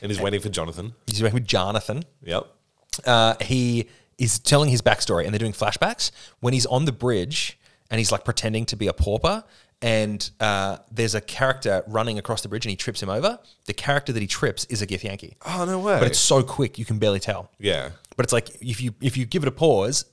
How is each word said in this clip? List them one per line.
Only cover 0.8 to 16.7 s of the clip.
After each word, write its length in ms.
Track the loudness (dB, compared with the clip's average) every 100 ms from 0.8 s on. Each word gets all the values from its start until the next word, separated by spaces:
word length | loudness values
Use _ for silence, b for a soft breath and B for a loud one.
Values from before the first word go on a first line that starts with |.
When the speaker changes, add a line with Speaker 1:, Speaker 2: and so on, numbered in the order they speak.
| -10 -10 -4
Speaker 2:
he's 160 | 0
waiting 160 | 0 0
for 60 | 0
Jonathan. 580 | 0 0 -2 -4 -6 -8 _
Speaker 1:
Yep. 240 | -6 -4 -6 _ _ _ _ -4 2
Speaker 2:
Uh, 300 | 4 4 2
he 480 | 0 0 2 0 -2 b b -2
is 200 | 0 0
telling 320 | 4 4 4
his 120 | 4
backstory 420 | 4 2 2 0
and 100 | 0
they're 60 | -2
doing 140 | -2
flashbacks. 580 | -2 -2 0 -2 -2 -6 -8 B B
When 120 | 0
he's 120 | 2 2
on 180 | 0
the 80 | 0
bridge 640 | -2 0 0 0 -4 -6 -8 b b b
and 100 | -2
he's, 120 | 2
like, 140 | 0 0
pretending 400 | -2 0 -2 -2
to 100 | -2
be 120 | -2
a 60 |
pauper 520 | 0 0 2 0 -2 -6 b b -4
and, 480 | 0 2 2 -2 -6 -2
uh, 380 | 0 0 0 -4 -8
there's 240 | -2 0 0
a 60 |
character 640 | -4 -2 0 0 0 0 0
running 320 | -2 -2 -2
across 220 | -4 -4
the 80 | -4
bridge 160 | -6 -4
and 40 |
he 60 | -6
trips 260 | -6 -6
him 80 | -4
over, 300 | 0 -2 -2 b b -10
the 80 |
character 380 | -6 0 0 0
that 80 | -4
he 80 | -2
trips 380 | -2 -2 -2 -4
is 160 | -4
a 60 | -4
Githyanki. 480 | -4 -6 -10 -14 -16 -8
Speaker 1:
Oh, 180 | -4
no 160 | -2 -2
way. 180 | 2 2
Speaker 2:
But 100 | 4
it's 100 | 4
so 240 | 4 4
quick, 340 | 4 0 -2